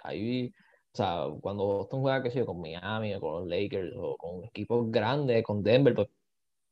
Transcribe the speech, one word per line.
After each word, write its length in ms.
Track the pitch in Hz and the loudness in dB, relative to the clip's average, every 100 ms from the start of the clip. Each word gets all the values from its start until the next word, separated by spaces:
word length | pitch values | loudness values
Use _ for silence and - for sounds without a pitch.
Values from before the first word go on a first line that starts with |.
ahí, 500 | - 76 113 127 123 - _ _ _ | -8 -4 -2 -2 -4 -8 _ _ _
o 40 | - | -2
sea, 280 | 98 87 69 76 | 0 0 -4 -4
cuando 260 | 95 101 101 | -6 -2 0
Boston 360 | 101 101 135 | 0 -2 -2
juega, 200 | 135 135 | 0 0
qué 80 | 120 | 0
sé 100 | 127 | -2
yo, 60 | 107 | -2
con 160 | 87 | -4
Miami 520 | 80 85 95 110 110 98 | -8 -8 -4 -2 -2 -4
o 40 | |
con 120 | 80 | -4
los 140 | 80 90 | -4 -2
Lakers 460 | 87 101 98 85 - | -2 0 -2 -4 -6
o 220 | 80 67 | -6 -6
con 260 | 82 90 | -8 -10
equipos 480 | 101 - 104 120 113 | -10 -8 0 0 2
grandes, 520 | 113 107 147 135 113 | 2 2 0 2 2
con 200 | 110 104 | 2 0
Denver, 320 | 101 127 135 107 | 6 8 8 6
pues, 140 | 101 _ _ _ _ _ _ | 0 _ _ _ _ _ _